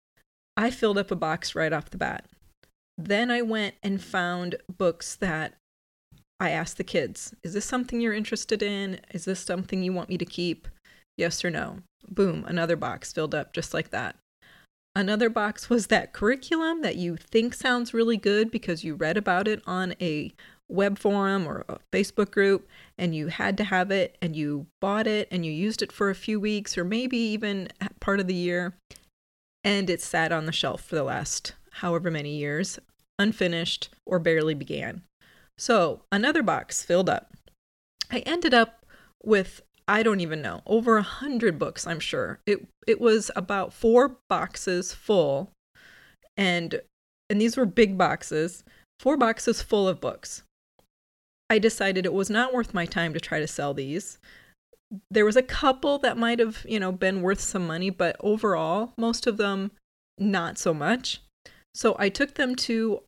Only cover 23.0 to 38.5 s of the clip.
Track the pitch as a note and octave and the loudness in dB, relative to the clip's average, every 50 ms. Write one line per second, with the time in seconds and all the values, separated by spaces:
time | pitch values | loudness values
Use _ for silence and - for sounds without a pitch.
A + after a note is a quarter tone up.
23 | F3+ E3+ D#3+ D3+ D3+ E3 - - - G3 G3 G3+ G#3+ F#3+ F#3+ F#3 F3+ G3+ G3 G3 | -2 -2 -2 -2 -4 -6 -4 -2 -2 0 0 0 0 0 2 2 2 2 2 0
24 | F3+ - - _ F#3 E3 D#3 D#3 D3 D3 D3 C#3 D#3 - _ _ F#3+ G3 G3+ G#3+ | 0 0 -2 _ -6 -4 -2 -2 -2 -2 -2 -4 -6 -10 _ _ -2 0 0 0
25 | A3 A3 G#3+ G#3 - - F#3 F3+ E3 D#3+ D3+ D#3+ G3 A3 A3 - G3+ - - - | 0 0 0 0 -2 -2 -4 -4 -2 -2 -2 -2 -2 -2 -2 -2 -6 -6 -2 0
26 | G3+ G3 F#3+ - - A3 G#3+ G#3 G3+ G#3+ G#3 G#3 G#3 - - F#3+ F3 F3+ G#3+ A#3 | 0 0 0 -2 -4 -2 -2 0 0 0 -2 -2 -4 -4 -4 -4 -2 -2 -2 -2
27 | B3+ B3+ B3+ A#3 A#3 G#3+ G#3+ G#3+ A3 G3+ G3+ G3 F3 - - - F#3+ - - _ | -2 0 0 0 0 0 -2 -2 -2 -4 -4 -4 -6 -8 -8 -8 -8 -8 -8 _
28 | - G#3 G3 G3+ F#3+ F3+ F#3 F3 F3 F3 F3 F3+ F3 F3 F3+ _ _ _ - - | -2 0 0 0 0 -2 -2 -2 -2 -2 -2 -2 -4 -6 -8 _ _ _ -20 -20
29 | _ _ _ _ _ _ _ _ _ _ _ _ - G3+ G3+ G3 F#3+ F3+ E3+ E3+ | _ _ _ _ _ _ _ _ _ _ _ _ -2 0 0 2 2 0 -2 -2
30 | - - - E3 D#3+ D#3 E3+ D#3+ D#3 D#3+ D3 - - C3+ - - - - - D3+ | -2 -2 0 0 2 2 0 -2 -2 -2 -2 -2 -2 -2 -4 -6 -8 -4 -4 -2
31 | C#3+ - - - - - - - - - - - - _ - - - F3 E3+ E3 | -2 -2 -2 -4 -4 -4 -6 -6 -8 -10 -14 -16 -20 _ -12 -6 -4 -2 -2 0
32 | F#3 F3 D#3+ D3+ C#3+ D3 D3+ D3 C#3+ D3 D3 D#3+ F#3+ F3+ - - - _ _ _ | 0 -2 -4 -4 -4 -6 -6 -4 -4 -2 -2 -2 -4 -4 -6 -12 -16 _ _ _
33 | _ _ _ - G3+ A3 A3 - F#3+ F3 E3+ E3 F3 - - - - - - _ | _ _ _ 0 0 0 2 2 0 0 0 -2 -2 -4 -4 -6 -8 -12 -14 _
34 | _ - F#3 F3 D#3+ E3 E3 D#3+ D#3 D#3+ D3+ C#3+ C3+ - - - - - - F3 | _ -2 -2 2 2 2 2 4 2 0 -2 -2 -6 -6 -6 -6 -6 -8 -10 -12
35 | - _ _ _ _ - _ _ _ _ _ - - - A#3 G3+ E3+ D3 A#2 - | -16 _ _ _ _ -20 _ _ _ _ _ -6 0 2 4 4 4 2 0 -4
36 | _ _ G3 G3+ A3+ C#4+ D#4+ D#4+ A#3 E3+ D3+ B2+ - - - - - - E3+ F#3 | _ _ 0 2 2 4 2 2 2 2 0 0 -4 -6 -8 -6 0 2 4 4
37 | F#3+ - - - - _ - - _ _ _ _ _ _ _ _ _ _ _ _ | 4 2 0 0 -4 _ -20 -20 _ _ _ _ _ _ _ _ _ _ _ _
38 | - - B3 A#3 - - E4 F4 F4 D4+ | -8 -6 -6 -4 -2 -2 -2 0 2 6